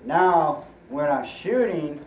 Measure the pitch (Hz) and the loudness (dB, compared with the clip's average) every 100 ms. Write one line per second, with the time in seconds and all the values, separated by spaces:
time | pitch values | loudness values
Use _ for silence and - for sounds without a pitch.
0 | 120 165 185 165 151 - - - - 139 | 0 2 4 4 2 -2 -10 -20 -10 -4
1 | 147 131 - - 185 247 226 170 151 147 | 0 -2 -4 -10 -2 0 0 -2 -6 -10